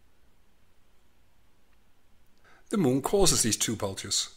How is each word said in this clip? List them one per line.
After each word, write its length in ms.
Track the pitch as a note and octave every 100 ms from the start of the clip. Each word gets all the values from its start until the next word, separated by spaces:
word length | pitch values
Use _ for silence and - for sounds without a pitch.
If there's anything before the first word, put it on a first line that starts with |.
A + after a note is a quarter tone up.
| - - - - - - - - - - - - - - - - - - - - - - - - - - -
The 80 | G#3+
moon 240 | C3+ C3
causes 420 | - G3+ E3 A#2+
these 140 | A2+ -
two 200 | - G#2
bulges, 520 | G2 F#2+ G2 - -